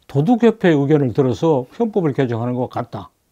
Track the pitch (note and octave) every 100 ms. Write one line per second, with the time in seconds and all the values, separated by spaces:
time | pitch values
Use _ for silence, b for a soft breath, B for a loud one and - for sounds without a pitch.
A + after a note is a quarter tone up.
0 | - C#3 D#3+ A#3 A#3 - F3+ D3 C#3 D#3
1 | C3 A2 C3 G#2+ E3 C3+ B2+ - A#3 G#3
2 | D#3+ C3+ B2 A2+ B2 B2 A#2+ - B2+ G#2+
3 | F#2 _ _